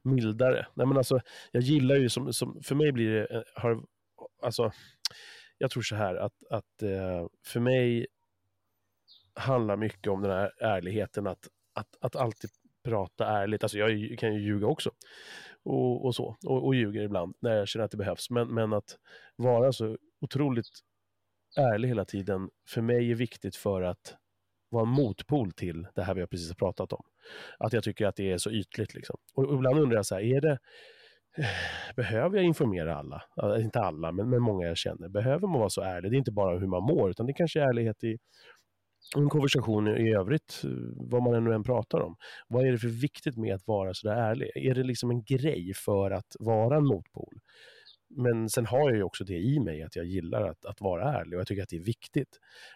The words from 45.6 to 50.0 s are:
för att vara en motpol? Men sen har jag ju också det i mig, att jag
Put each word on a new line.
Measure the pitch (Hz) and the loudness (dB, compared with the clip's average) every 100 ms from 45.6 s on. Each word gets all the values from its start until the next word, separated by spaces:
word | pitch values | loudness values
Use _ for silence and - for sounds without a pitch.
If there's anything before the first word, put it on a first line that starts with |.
| 87 | -4
för | 95 - 101 98 | -6 0 2 2
att | 95 - - | -2 -6 -6
vara | 110 110 113 151 | 0 2 4 4
en | 143 | 4
motpol? | 98 - - - - _ - - - - - _ | 2 -2 -14 -16 -18 _ -20 -20 -20 -20 -20 _
Men | 143 123 117 113 | 0 2 2 0
sen | - 113 | -2 0
har | 123 147 | 2 4
jag | 110 | 4
ju | |
också | 90 - | 0 -4
det | 98 87 | -6 -2
i | 104 147 | 0 2
mig, | 98 78 | 0 -4
att | 80 | -8
jag | - | -8